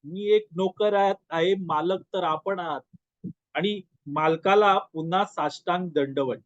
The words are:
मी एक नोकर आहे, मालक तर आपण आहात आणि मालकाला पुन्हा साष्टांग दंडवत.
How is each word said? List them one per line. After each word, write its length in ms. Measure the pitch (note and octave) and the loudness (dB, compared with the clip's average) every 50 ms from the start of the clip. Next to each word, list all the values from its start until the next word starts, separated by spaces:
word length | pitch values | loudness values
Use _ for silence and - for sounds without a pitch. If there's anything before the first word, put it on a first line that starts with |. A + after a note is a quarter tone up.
| - | -14
मी 220 | C#3+ E3+ G3 G#3 G#3 | -12 -10 -6 2 2
एक 140 | G#3+ G#3+ G#3+ _ D#3+ | 2 2 2 _ -4
नोकर 380 | F3 F#3+ F#3 - - G#3 G#3+ G3+ | -2 -2 -2 0 0 0 2 2
आहे, 600 | G3+ G3 G3 G3 - _ _ D#3+ E3 E3 F#3 G3 G3 F#3 | 2 2 2 0 -2 _ _ -2 0 2 2 0 -2 -2
मालक 360 | E3 D#3 D3+ D#3+ F3 F#3+ F3+ E3 _ - | -2 -2 -2 0 0 -2 -4 -4 _ -4
तर 100 | F#3 F3 | -2 0
आपण 360 | D#3 - D3+ _ G3 G3 F3+ | 0 -2 -2 _ -4 -4 -4
आहात 680 | F3 E3 D3 C3 _ _ - - _ _ _ _ - - - _ _ _ _ | -4 -6 -6 -6 _ _ -20 -20 _ _ _ _ -14 -14 -14 _ _ _ _
आणि 260 | D3 E3+ G#3 G#3 G3 F#3 _ _ _ _ | -2 -2 -2 -2 -4 -8 _ _ _ _
मालकाला 720 | C#3+ C#3+ D#3 D#3 D#3+ E3 E3 _ F#3+ G3 G#3 G#3 G3+ F#3+ G3 - _ | -6 -2 0 2 2 0 2 _ 4 4 6 6 6 4 2 -2 _
पुन्हा 320 | - D#3+ D#3+ E3 F3 F#3+ G3+ | -8 -8 -4 -2 0 0 0
साष्टांग 640 | G3 - - D3+ D3 - - _ F#3 F3 F3+ F#3 F3 | -2 -4 -4 -4 -4 -4 -6 _ -2 -2 -2 -4 -2
दंडवत. 500 | D3+ D#3 C#3 C3+ C3+ C#3+ C#3 B2+ A2+ A#2+ _ | 0 0 -2 0 -2 -4 -2 -2 -4 -8 _